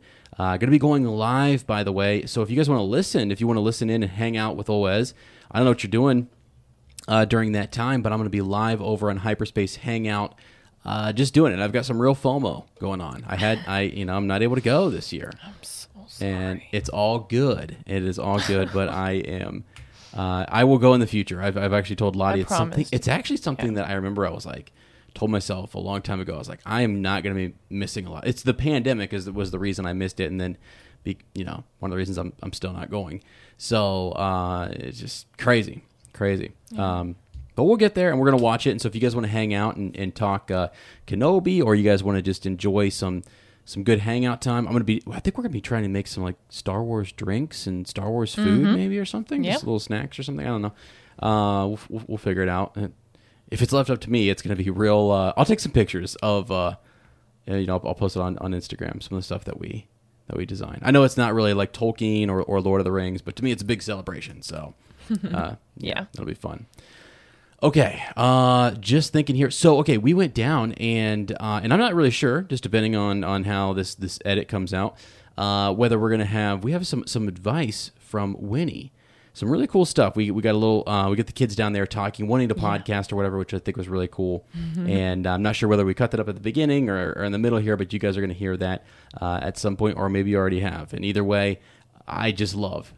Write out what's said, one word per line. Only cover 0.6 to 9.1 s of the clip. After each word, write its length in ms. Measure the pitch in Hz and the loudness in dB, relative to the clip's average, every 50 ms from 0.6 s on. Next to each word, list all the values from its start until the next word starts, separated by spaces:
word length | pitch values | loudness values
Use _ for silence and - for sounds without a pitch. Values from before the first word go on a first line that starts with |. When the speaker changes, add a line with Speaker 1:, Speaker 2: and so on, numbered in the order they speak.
| 113 127 | 4 4
Speaker 1:
be 80 | 147 147 | 6 6
going 260 | 127 151 147 143 127 | 6 4 4 4 2
live, 640 | 117 107 107 110 117 127 135 139 143 139 127 - | 0 0 0 0 2 2 2 4 2 2 0 0
by 160 | - 107 104 | -2 -2 0
the 100 | 101 98 | 0 0
way. 320 | 95 95 98 101 104 104 - | 0 2 2 2 2 0 -2
So 160 | - - 120 | -2 -2 -2
if 80 | 110 101 | -2 2
you 60 | 120 | 2
guys 120 | 147 156 139 | 2 4 4
wanna 160 | 139 120 98 | 2 2 2
listen, 460 | 95 113 160 190 - - 165 110 101 | 2 2 0 0 2 0 0 0 0
if 80 | 98 - | 0 0
you 60 | 117 | 0
wanna 140 | 117 117 110 | 2 2 2
listen 300 | 104 110 113 - 123 110 | 2 0 0 0 0 0
in 120 | 113 117 | 2 0
and 100 | 107 92 | 0 -2
hang 240 | 92 107 113 117 113 | -2 -2 -2 -2 0
out 200 | 110 110 110 78 | -2 -2 -2 -4
with 120 | - 104 - | -6 -2 0
Olez, 440 | 107 104 101 95 95 107 123 - - - - - - - - _ | 0 2 2 2 2 0 0 -2 -6 -16 -20 -20 -20 -20 -18 _
I 80 | - 113 | 0 4
don't 60 | 127 | 4
know 80 | 127 | 4
what 100 | 120 - | 4 2
you're 80 | - 98 | 0 0
doing, 380 | 104 113 131 139 127 123 123 - _ _ _ _ _ _ _ _ _ _ _ _ _ - - - | 2 2 4 4 4 2 0 -2 _ _ _ _ _ _ _ _ _ _ _ _ _ -16 -4 0
uh, 160 | 107 110 110 | 2 4 4
during 280 | 107 117 113 110 107 | 4 2 2 2 2
that 200 | 107 104 101 - | 0 -2 -2 -4
time, 280 | - 117 117 127 135 127 | -4 -4 -2 0 0 0
but 120 | 110 110 | 0 0
I'm 60 | 107 110 | 0 0
gonna 120 | 110 101 | -2 0
be 100 | 98 101 | 0 -2
live 400 | 98 95 101 104 110 113 113 107 | 0 0 0 0 0 0 0 -2
over 300 | - 107 107 98 107 101 | 0 -2 -2 0 0 0